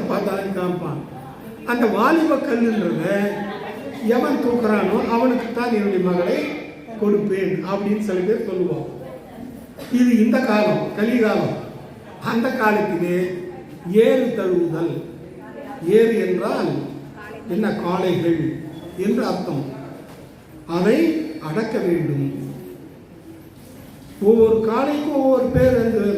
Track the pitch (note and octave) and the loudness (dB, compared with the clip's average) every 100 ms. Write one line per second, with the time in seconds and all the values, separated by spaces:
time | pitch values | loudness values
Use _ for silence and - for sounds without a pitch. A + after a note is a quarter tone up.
0 | - G3 G3+ G3 G3 F#3 F3+ F3+ E3+ C#3+ | -2 -2 -2 -4 -4 -4 -4 -4 -6 -8
1 | - - - - - - - A#3+ A#3 F#3+ | -10 -14 -16 -16 -16 -10 -4 0 2 4
2 | B3+ E4 D#4 C4+ - A#3 A#3 G#3 E3+ D#3 | 4 4 4 2 0 0 2 2 0 0
3 | F3 G3+ G3+ G3+ G3+ - - - - - | 0 0 0 -2 -8 -8 -10 -12 -12 -4
4 | A3 B3 D4 B3 B3 A#3+ G#3+ G#3 F#3 A3+ | 0 2 2 0 0 0 2 2 2 0
5 | G#3 A#3 B3+ G#3+ - A#3 A#3 G#3+ G3+ F#3 | 0 2 2 2 -2 -4 0 0 2 2
6 | F3+ F3 F3+ D4 D4 - - - - A3 | 2 2 0 0 -2 -6 -10 -14 -12 -2
7 | G#3 G#3 G3 F#3+ F3 D#3 F3 G3 G#3 G#3+ | 2 2 2 0 -2 -2 -2 -2 0 0
8 | G3+ F3+ F3+ A#3 G#3+ F3+ E3 D3+ - - | 0 0 0 0 -2 -2 -2 -2 -6 -10
9 | - - - - - - - - - B3 | -14 -14 -16 -16 -16 -16 -18 -16 -2 2
10 | B3 A3 A3 C4 A#3 G#3 G#3+ - - - | 6 6 6 4 4 4 4 2 -2 -2
11 | A#3 B3+ G#3+ - - - - - - - | 0 4 4 2 0 -4 -10 -14 -16 -18
12 | - - A3 A#3 B3+ A3+ G#3+ G#3 - E3+ | -18 -10 -4 0 0 2 2 2 2 0
13 | F3 F3+ F3+ - - - - - F3 G#3 | 0 0 -2 -4 -10 -12 -16 -12 2 6
14 | B3+ C4 A#3+ G#3+ F#3+ F3 E3 D#3 E3 C#3 | 6 6 2 0 0 2 2 0 -2 -4
15 | - - - - - - - - E3 G#3+ | -10 -14 -16 -16 -16 -16 -14 -6 4 6
16 | A3+ G#3 F#3 F3+ G#3 C4+ E3+ C#3 - - | 6 4 2 0 0 0 0 -2 -6 -10
17 | - - - - - F3+ G#3+ - F3 F3+ | -14 -16 -16 -12 -4 0 0 0 0 0
18 | F#3 - E3+ D#3 - - - - - - | 2 2 2 2 0 -4 -10 -12 -12 -4
19 | G3+ A#3 G3+ F3+ - C#3 C3+ - - - | 0 0 0 -2 -4 -4 -6 -10 -14 -16
20 | - - - - - - - E3+ G#3 C4+ | -18 -18 -20 -20 -20 -18 -4 0 4 4
21 | E4 - - - D#3 G#3 - G#3+ F3+ D#3+ | 4 0 -4 -8 -6 -4 -2 -2 0 0
22 | C#3+ C#3 C#3 - - - - - - - | 0 -2 -4 -4 -10 -12 -16 -16 -18 -20
23 | - - - - - - - - - - | -20 -20 -20 -20 -20 -20 -20 -20 -20 -20
24 | - - G3+ A3+ A3 A3+ A3 A#3+ D4 D4 | -16 0 6 8 8 4 2 0 0 0
25 | D4+ C#4 C4 B3+ B3+ B3+ B3+ A#3+ A3+ G#3+ | 0 2 4 4 4 4 4 4 2 2
26 | G3+ | 0